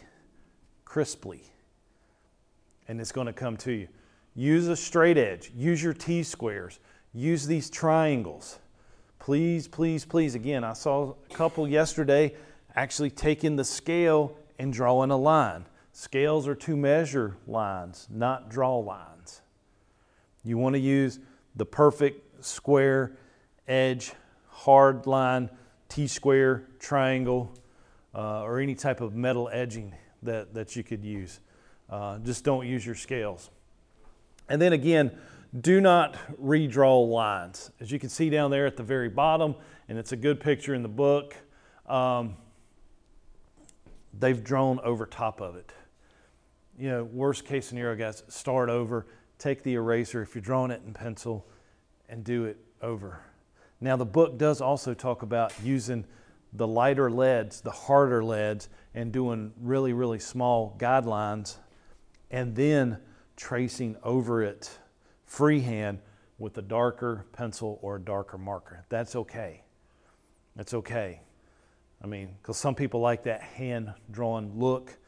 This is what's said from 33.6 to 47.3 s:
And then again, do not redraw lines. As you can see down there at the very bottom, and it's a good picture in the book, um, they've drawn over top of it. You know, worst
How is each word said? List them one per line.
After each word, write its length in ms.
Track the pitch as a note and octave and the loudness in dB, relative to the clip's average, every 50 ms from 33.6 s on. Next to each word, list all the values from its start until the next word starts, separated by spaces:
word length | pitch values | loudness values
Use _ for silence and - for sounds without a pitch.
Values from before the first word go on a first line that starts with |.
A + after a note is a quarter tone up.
| _ _ _ _ _ _ _ _ - - - _ _ _ _ _ - - | _ _ _ _ _ _ _ _ -20 -20 -20 _ _ _ _ _ -6 -2
And 140 | C#3 D3+ E3+ | 2 4 4
then 100 | F3+ E3+ | 4 4
again, 460 | D3 B2+ D#3+ E3 D#3 B2 A#2+ - - - - - - - - - B2 | 4 4 4 4 4 4 2 0 -6 -14 -20 -20 -20 -20 -14 -12 -2
do 220 | A#2 E3+ F#3 G3 G3 | 4 6 6 8 8
not 340 | F#3 F3 F3 D#3 C#3+ C#3+ - - - D3+ - C#3 | 8 8 6 6 2 -2 -8 -14 -14 -12 -6 0
redraw 640 | C3+ D3+ D#3 D#3 C3+ A2+ C3+ C#3 C3+ C3 B2+ A#2+ | 2 2 2 2 2 4 6 8 8 8 8 6
lines. 640 | A#2 A#2 A#2 A2 G#2 G2+ F#2 F2 F2+ F#2+ - - - - - | 6 4 2 2 2 0 -2 -4 -8 -12 -16 -18 -18 -18 -16
As 120 | A#2+ G#2+ C#3 | -10 -8 -8
you 60 | C3+ | -6
can 100 | - C3 | -6 -6
see 220 | - - E3 D#3+ | -4 -2 0 2
down 200 | D3 D3+ D3 C#3 | 2 2 2 2
there 160 | C#3 C#3 C#3+ | 2 2 2
at 120 | C#3 C3+ - | 0 -2 -4
the 40 | A#2 | -4
very 280 | G#2 C3+ C3 B2 A#2 | -2 -2 -2 -2 -2
bottom, 440 | F#2+ C3 D3 D#3+ D#3+ D#3+ D#3+ D3+ C3 - - - - - _ - | 0 2 2 4 4 4 2 0 -2 -4 -10 -20 -20 -20 _ -10
and 100 | A2 A2+ | -10 -8
it's 140 | A2+ - C3 | -8 -8 -6
a 40 | |
good 240 | A#2 A#2 D3 D3 C3 | -2 0 0 0 0
picture 340 | C#3 D3+ C#3+ C#3 - C#3+ C#3 | 0 0 0 0 -2 -4 -4
in 80 | B2 A#2+ | -4 -4
the 60 | A2 | -6
book, 480 | G#2 A#2+ C#3+ C#3 C#3+ C#3+ C#3+ C#3+ - - - - _ - _ _ _ _ - | -2 0 2 4 4 2 0 -4 -12 -20 -20 -20 _ -20 _ _ _ _ -8
um, 500 | - C3+ C3 B2+ B2+ B2 B2 A#2+ A2+ F#2+ - - - _ _ _ _ _ _ - - - - _ _ _ - - - - - - - _ _ - - - _ - - - - - _ - G2+ | -4 -2 0 0 0 0 -2 -4 -6 -10 -12 -18 -20 _ _ _ _ _ _ -20 -20 -20 -20 _ _ _ -20 -20 -20 -20 -20 -20 -20 _ _ -20 -20 -20 _ -20 -20 -20 -20 -20 _ -6 -2
they've 240 | C3 C3 C3 A#2 G#2+ | 0 0 0 0 -2
drawn 380 | G#2+ C3+ C3+ C3+ C3 B2+ B2+ | -2 0 0 2 2 0 -2
over 240 | - A#2 A#2+ A2 A2 | -2 -4 -4 -4 -6
top 380 | - - - A#2 A2 - - G2+ | -10 -8 -6 -6 -6 -6 -6 -10
of 140 | F2+ F2 | -14 -14
it. 160 | F2+ F2 - - - - _ _ _ _ _ _ _ _ _ _ _ _ _ _ _ _ _ _ A#2+ | -16 -20 -20 -20 -20 -20 _ _ _ _ _ _ _ _ _ _ _ _ _ _ _ _ _ _ -10
You 100 | C3 C3+ | -6 -4
know, 160 | B2+ A#2+ A#2 | -4 -4 -6
worst 400 | A2+ A2+ B2 C3+ C#3 | -6 -4 -2 0 0